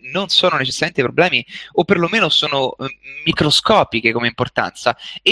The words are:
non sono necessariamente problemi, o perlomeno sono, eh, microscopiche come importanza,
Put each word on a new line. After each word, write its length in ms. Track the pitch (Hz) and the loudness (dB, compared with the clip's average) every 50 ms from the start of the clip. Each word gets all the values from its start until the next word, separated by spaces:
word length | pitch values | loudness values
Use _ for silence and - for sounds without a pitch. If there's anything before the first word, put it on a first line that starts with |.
| - 127 | -8 -6
non 200 | 139 185 202 175 | -6 -4 -4 0
sono 260 | - - - 180 165 | 0 2 2 2 2
necessariamente 460 | 143 131 127 131 - 156 160 - - 131 | 0 -2 -4 -2 -4 -4 -2 -2 -2 -2
problemi, 420 | 120 123 143 170 180 147 120 - - - - - - - | 0 2 2 2 2 2 -2 -4 -6 -12 -18 -18 -4 -2
o 120 | - 175 | -2 2
perlomeno 440 | - 202 196 170 165 190 226 202 156 | 2 2 2 2 0 2 0 0 2
sono, 440 | 147 - - 151 143 139 131 127 - - | 2 0 0 0 0 0 -2 -2 -4 -6
eh, 80 | 127 135 - - - - - 147 151 | -10 -10 -10 -12 -18 -20 -18 -6 -6
microscopiche 840 | 160 170 - 160 151 143 - - - 220 196 143 - - 113 110 117 | -4 -2 0 0 2 2 2 2 4 4 4 4 2 0 0 0 0
come 180 | 113 117 120 120 | 0 0 -2 -2
importanza, 680 | 113 - 123 120 - - 110 92 - - - 123 - - - - - - - - | -2 -2 -4 -2 -2 -2 -4 -4 -6 -2 -2 -2 -2 -2 -8 -16 -18 -2 0 2